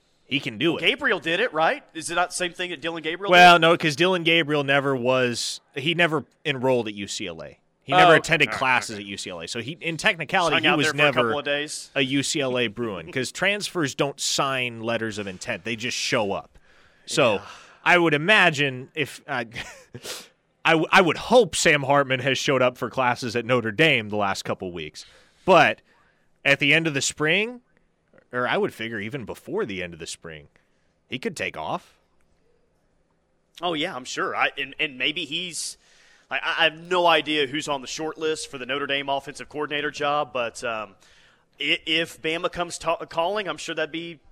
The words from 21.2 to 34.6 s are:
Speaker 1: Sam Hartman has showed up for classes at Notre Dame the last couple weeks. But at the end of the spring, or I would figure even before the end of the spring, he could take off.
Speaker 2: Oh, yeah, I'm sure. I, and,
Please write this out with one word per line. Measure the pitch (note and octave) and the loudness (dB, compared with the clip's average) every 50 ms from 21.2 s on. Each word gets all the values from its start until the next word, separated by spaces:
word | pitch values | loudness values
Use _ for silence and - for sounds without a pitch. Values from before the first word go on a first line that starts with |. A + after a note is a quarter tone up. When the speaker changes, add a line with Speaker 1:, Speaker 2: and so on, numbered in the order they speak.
| - - G#3+ B3+ A3+ E3 - | 0 4 6 6 6 6 0
Speaker 1:
Sam | - - F3 D3+ D3 | 2 4 4 4 4
Hartman | C#3 B2+ C#3 C#3+ C#3 B2+ C3 B2+ | 4 4 4 4 4 2 0 0
has | A#2+ C#3 C3 - | 0 0 0 0
showed | - - C#3 B2+ | 2 2 4 4
up | B2+ B2+ B2 - | 4 2 2 -2
for | C3 A2+ | -8 -6
classes | - - B2+ B2 A#2+ - - A#2+ G#2 | -2 0 0 0 0 0 -4 -4 -4
at | A#2+ A#2 | -4 0
Notre | A2+ C3 B2 A2 A2+ | 0 0 0 0 -2
Dame | G#2 G2+ D#3 D#3+ C#3 A#2+ G#2+ G#2+ | 0 2 2 4 4 2 -2 -2
the | G#2 G#2 | -2 0
last | G2+ G2 F#2+ - - | 0 0 0 -2 -4
couple | - A2 - G2 F#2 | -6 -6 -6 -6 -8
weeks. | E2+ F2 D#2 D#2 - - - - - - _ _ _ _ _ | -8 -8 -12 -12 -14 -18 -20 -20 -20 -20 _ _ _ _ _
But | - F#3 E3 C#3+ A2+ A2 - _ _ _ _ _ _ _ _ _ _ _ _ _ | 6 8 8 8 6 4 0 _ _ _ _ _ _ _ _ _ _ _ _ _
at | C#3 C#3 - | 2 2 4
the | D3+ C#3+ D3 | 4 4 4
end | D#3+ E3 | 4 2
of | E3 C#3+ | 2 -2
the | C#3 | -2
spring, | A#2+ - - - D3+ D#3 E3 G3 G#3+ A#3 B3 A#3+ _ _ _ _ _ _ _ _ _ _ _ - _ _ | -2 -4 -4 -2 0 0 2 0 0 -2 -6 -14 _ _ _ _ _ _ _ _ _ _ _ -20 _ _
or | - B2 B2 A#2 | -6 -4 -2 0
I | C3 F#3+ | 0 0
would | G#3 E3+ | 0 -2
figure | - - A2+ A2+ A#2 G#2+ | -4 -6 -10 -8 -6 -6
even | G2 A2+ B2+ C#3+ A2 | -8 -8 -8 -10 -10
before | E2+ F2 - - - D3 G#3 A3 | -10 -12 -14 -12 -10 -6 -6 -6
the | A2+ G2 F2+ | -6 -6 -8
end | F2 F2 E2+ | -8 -8 -10
of | D#2 | -14
the | E2 | -14
spring, | - - - _ E2 D#2+ D2+ C#2+ - _ _ _ _ _ _ _ _ _ _ _ _ | -14 -14 -14 _ -16 -16 -16 -20 -20 _ _ _ _ _ _ _ _ _ _ _ _
he | - C#3 | -12 -8
could | - A#3 D#3+ | -8 -8 -6
take | - G2 F#2 - D2+ | -6 -6 -6 -6 -8
off. | D#2 F2+ C#3+ F3 - _ _ _ _ _ _ _ _ _ _ _ _ _ _ _ _ _ _ _ _ _ _ _ _ _ _ _ _ _ _ _ _ _ _ - | -8 -6 -8 -8 -10 _ _ _ _ _ _ _ _ _ _ _ _ _ _ _ _ _ _ _ _ _ _ _ _ _ _ _ _ _ _ _ _ _ _ -6
Speaker 2:
Oh, | D#3+ F3+ E3+ | -4 -4 -2
yeah, | D3+ D3+ F#3 E3+ | -2 -4 -4 -6
I'm | B2+ B2+ | -10 -10
sure. | - - D3 F3+ E3+ G#2+ | -10 -6 -6 -4 -4 0
I, | G#2+ C3 C#3+ - | 0 0 0 0
and, | - | -4